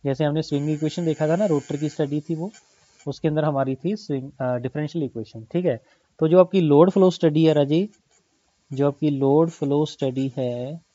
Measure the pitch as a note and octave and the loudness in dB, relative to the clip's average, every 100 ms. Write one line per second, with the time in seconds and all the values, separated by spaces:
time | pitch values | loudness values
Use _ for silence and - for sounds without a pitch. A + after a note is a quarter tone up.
0 | C#3+ C3 D3+ D3+ D3+ C#3+ D3 D3+ D3+ - | -4 -2 0 -2 -2 -4 -2 -2 -4 -4
1 | E3 D3 D#3 E3+ G#3 D3 - D3 D3+ - | -4 -2 -2 0 0 -2 -2 -6 -6 -4
2 | D3 D3 D3 D#3+ F#3 - _ _ _ _ | -4 -4 -6 -8 -8 -12 _ _ _ _
3 | - C3+ E3 D3+ D#3 C#3 C3 C3+ E3+ G#3 | -12 -4 -2 0 -2 -2 -4 -4 -4 -6
4 | - C#3 C3+ _ B2+ B2 A#2+ D3 D3+ E3+ | -6 -6 -8 _ -4 -4 -6 -6 -6 -4
5 | C3+ A#2 G#2+ A2+ A2+ E3+ F3+ A2+ _ _ | -6 -8 -12 -16 -6 -2 -2 -2 _ _
6 | _ _ D#3+ F3+ F3+ G3 D#3+ C#3+ F3+ G3 | _ _ 4 4 4 4 4 6 6 6
7 | F#3 E3+ E3 D#3 D#3+ D3 C#3+ D#3+ G#3 _ | 2 4 0 4 4 4 2 0 -2 _
8 | _ _ _ _ _ _ _ C3+ C#3+ C#3 | _ _ _ _ _ _ _ -2 -2 0
9 | D3+ C#3 C3+ D3 E3 - C#3+ C#3+ D3+ - | -2 0 2 4 2 -2 -2 0 -2 -4
10 | C#3 B2+ C3+ B2+ B2 A#2+ B2+ E3 _ | -4 -2 -6 -4 -6 -6 -10 -12 _